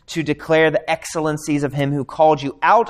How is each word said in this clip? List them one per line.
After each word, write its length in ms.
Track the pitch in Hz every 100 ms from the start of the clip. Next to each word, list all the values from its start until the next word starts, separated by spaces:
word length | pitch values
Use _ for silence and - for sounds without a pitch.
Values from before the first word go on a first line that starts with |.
| -
to 140 | 170
declare 480 | 147 147 - 160 160
the 200 | 147 -
excellencies 720 | 160 - 165 156 151 156 147
of 80 | 143
him 220 | 143 139
who 100 | 143
called 380 | 131 - 156 151
you 180 | 139 -
out 280 | 165 214 226